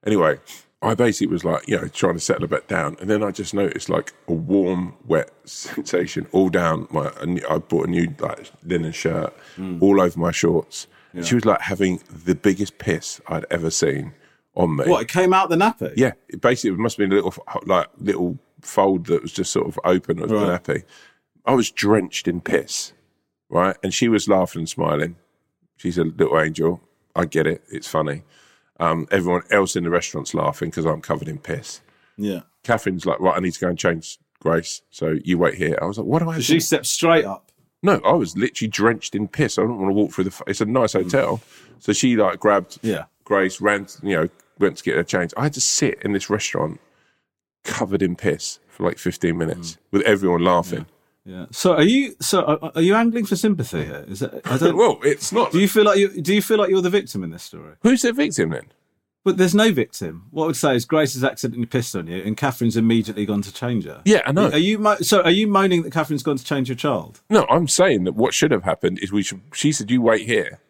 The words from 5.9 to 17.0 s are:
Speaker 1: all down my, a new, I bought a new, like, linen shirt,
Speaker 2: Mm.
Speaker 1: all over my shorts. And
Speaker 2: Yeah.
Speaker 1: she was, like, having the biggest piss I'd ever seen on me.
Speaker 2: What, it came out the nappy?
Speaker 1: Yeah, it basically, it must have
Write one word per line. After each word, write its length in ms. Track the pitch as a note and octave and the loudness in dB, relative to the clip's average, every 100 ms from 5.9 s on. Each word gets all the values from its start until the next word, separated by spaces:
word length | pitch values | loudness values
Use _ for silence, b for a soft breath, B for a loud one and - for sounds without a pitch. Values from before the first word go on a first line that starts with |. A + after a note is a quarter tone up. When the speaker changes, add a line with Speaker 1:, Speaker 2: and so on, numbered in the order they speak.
| F2+ F2 - - | -2 -2 -6 -2
Speaker 1:
all 160 | F#2 F#2+ | 2 4
down 400 | F2+ E2+ D#2+ E2+ | 4 2 0 -2
my, 220 | D#2 C#2+ - | -4 -4 -6
a 60 | D#2+ | -4
new, 160 | F2 - | -4 -2
I 100 | D#2 | -4
bought 280 | - E2 E2 | 0 -2 0
a 40 | |
new, 220 | F2 E2+ D2 | 0 -2 -2
like, 320 | D#2+ E2 - _ | -8 -8 -14 _
linen 280 | E2+ F2 D#2+ | -4 -4 -4
shirt, 400 | D#2+ E2+ E2 D#2 - B B | -4 -4 -2 -6 -10 B B
Speaker 2:
Mm. 220 | F#2+ F2 | -10 2
Speaker 1:
all 180 | F#2+ G2+ | 4 6
over 180 | F2+ E2+ | 4 2
my 120 | E2+ | -2
shorts. 540 | E2 E2+ E2+ - - - b b | 0 2 2 -2 -12 -18 b b
And 100 | F2+ | -10
Speaker 2:
Yeah. 60 | E2+ | 0
Speaker 1:
she 60 | A#2+ | 2
was, 80 | |
like, 160 | A2+ G2+ | 4 2
having 400 | - F#2 G2 F2 - - | 0 0 0 0 -8 -12
the 100 | E2+ | -2
biggest 440 | E2+ G#2 F#2+ G2+ _ | 2 2 0 -2 _
piss 420 | - E2 - - - | -4 -4 -4 -14 -8
I'd 180 | D#2+ - | -8 -4
ever 220 | F2 D#2+ | -4 -2
seen 440 | - E2 C#2+ C#2+ - b b b - | 0 0 -2 -6 -14 b b b -2
on 180 | F2 | 0
me. 100 | D2+ C#3 | 0 2
Speaker 2:
What, 140 | E3 | 2
it 40 | A2+ | 2
came 240 | F3+ F#3 | 0 4
out 160 | F#3+ F#3 | 4 2
the 60 | |
nappy? 380 | E3 G3+ A3+ E2 - | 2 2 0 -6 0
Speaker 1:
Yeah, 180 | B2+ - _ | 0 0 _
it 120 | G2 | -2
basically, 340 | - C3 A2+ | 0 2 -2
it 40 | F#2 | 0
must 160 | A2+ | -2
have 80 | - | 0